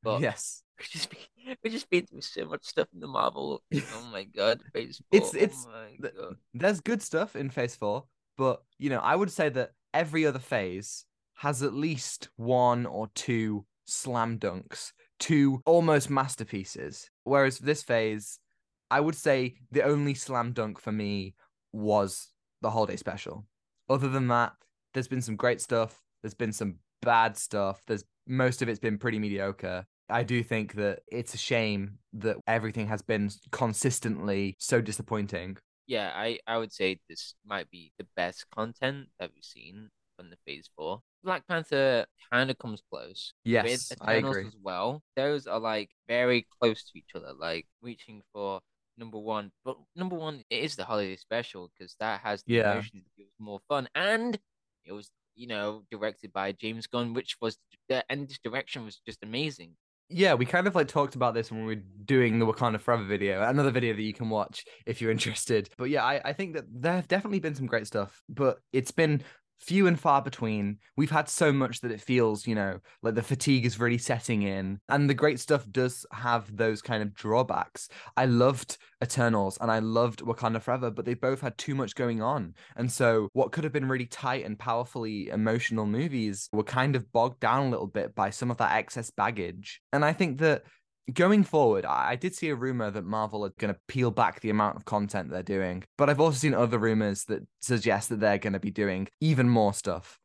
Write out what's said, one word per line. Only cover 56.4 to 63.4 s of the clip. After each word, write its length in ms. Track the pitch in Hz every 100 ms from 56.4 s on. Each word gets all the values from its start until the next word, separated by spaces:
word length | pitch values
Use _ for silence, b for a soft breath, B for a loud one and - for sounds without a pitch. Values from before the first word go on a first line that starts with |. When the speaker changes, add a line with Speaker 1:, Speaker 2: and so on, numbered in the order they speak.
| 98
Speaker 1:
James 340 | 95 110 113 113
Gunn, 260 | 120 120
which 240 | 117 - -
was, 180 | 117 - _ _ _
the 220 | 131 -
end 300 | 139 139 135
direction 420 | 117 123 - 139
was 160 | 110 - -
just 160 | 107
amazing. 540 | 104 113 156 135 85 82 _ _ _
Speaker 2:
Yeah, 260 | 175 190 131
we 100 | 127
kind 220 | 180 190
of, 60 | 180
like, 120 | 143
talked 280 | 156 139 131
about 180 | 123
this 180 | 113 110
when 140 | 113 110
we 100 | 110
were 60 | 101 98 101
doing 340 | 135 120 113
the 60 | 113
Wakanda 340 | 110 120 110
Forever 240 | - 117
video, 400 | 98 101 98 92